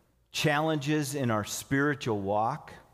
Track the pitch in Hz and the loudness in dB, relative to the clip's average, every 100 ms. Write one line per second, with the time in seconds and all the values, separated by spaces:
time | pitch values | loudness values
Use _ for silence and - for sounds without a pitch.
0 | _ _ _ - 160 147 160 156 139 151 | _ _ _ -2 2 2 2 0 2 0
1 | 139 143 123 110 101 - - 139 147 139 | 0 0 0 0 0 -6 -2 0 2 0
2 | 131 104 98 104 110 151 - - - | -2 -2 0 0 0 -2 -8 -20 -20